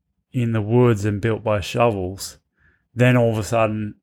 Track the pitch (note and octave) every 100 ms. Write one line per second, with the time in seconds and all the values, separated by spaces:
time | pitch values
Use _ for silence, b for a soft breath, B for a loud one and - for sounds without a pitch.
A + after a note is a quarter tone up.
0 | _ _ _ C3 A#2 A2+ G#2 A#2+ B2 A2
1 | G#2 G2+ A2 G#2 G#2+ G#2 E2+ B2 A#2+ G2+
2 | F#2 G2 - - _ _ _ _ _ A#2
3 | B2 B2 A#2 A2 G2 A#2 A2 G#2+ G#2 -